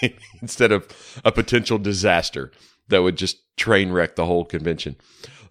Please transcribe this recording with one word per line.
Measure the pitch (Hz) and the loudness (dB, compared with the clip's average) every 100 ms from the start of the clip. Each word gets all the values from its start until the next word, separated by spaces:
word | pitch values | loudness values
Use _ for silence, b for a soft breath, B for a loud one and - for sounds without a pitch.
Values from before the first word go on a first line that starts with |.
<laughs> | 123 - - - | -6 -6 -16 -18
instead | 120 - 117 | -14 2 4
of | 101 - B B B - | 4 0 B B B 0
a | |
potential | 101 110 123 104 110 | 0 0 0 0 -2
disaster | 101 98 98 87 - - 65 b b b - | -2 0 2 2 0 -8 -12 b b b 0
that | 98 | 2
would | 90 85 | 2 0
just | 92 - _ - | -4 -8 _ -8
train | - 104 95 | 0 2 2
wreck | 90 82 - | 0 -2 -2
the | 85 | 0
whole | 87 85 | 0 -2
convention. | 82 78 80 - 69 B B B B B | -4 -4 -4 -8 -14 B B B B B